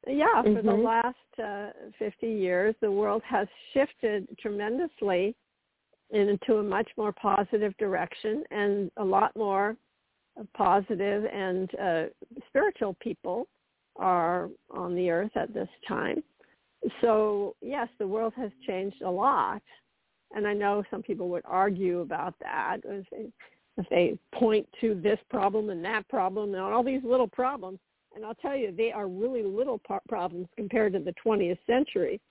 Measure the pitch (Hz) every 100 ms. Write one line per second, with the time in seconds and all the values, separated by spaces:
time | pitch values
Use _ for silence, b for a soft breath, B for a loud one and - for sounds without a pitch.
0 | - 277 320 453 214 208 214 202 226 226
1 | 240 254 _ - 214 202 208 - 214 214
2 | 214 - 226 214 185 180 208 226 214 196
3 | 208 214 - 233 208 - - 269 277 -
4 | 226 208 190 - 220 202 208 254 339 -
5 | 202 180 196 - _ _ _ _ _ _
6 | _ 214 202 202 - 214 208 190 220 -
7 | 214 - 208 196 196 214 208 196 208 180
8 | 170 - 220 226 - 208 202 202 190 -
9 | 196 190 214 - 208 190 208 226 _ _
10 | _ _ _ - 214 - 190 196 196 196
11 | 196 202 214 202 190 185 185 - 185 165
12 | 160 _ - 269 - 277 415 - 208 180
13 | 226 180 - 185 339 _ _ _ _ -
14 | 190 180 165 180 175 - _ - 175 180
15 | 180 170 214 - 165 - 190 - - 214
16 | - - - _ b b _ _ - -
17 | 233 214 214 208 202 - - 285 233 _
18 | 196 214 226 233 220 - - 190 196 -
19 | 185 180 247 247 104 208 _ - _ _
20 | _ _ _ 214 208 208 202 208 202 208
21 | 226 185 180 175 - 185 196 185 190 175
22 | 170 160 175 - - - - 180 - 202
23 | 185 - 220 - B B _ - 180 175
24 | 175 - _ - 226 214 - - 226 196
25 | 208 214 _ 240 196 214 214 175 175 220
26 | - 254 190 196 208 190 190 233 247 262
27 | 254 254 226 - 254 277 185 190 _ _
28 | _ 214 214 233 311 277 220 175 226 214
29 | 202 185 233 254 202 202 269 226 - 196
30 | - 214 180 175 180 - 202 226 214 185
31 | 151 180 - 214 175 175 - 240 294 202
32 | 165 202 _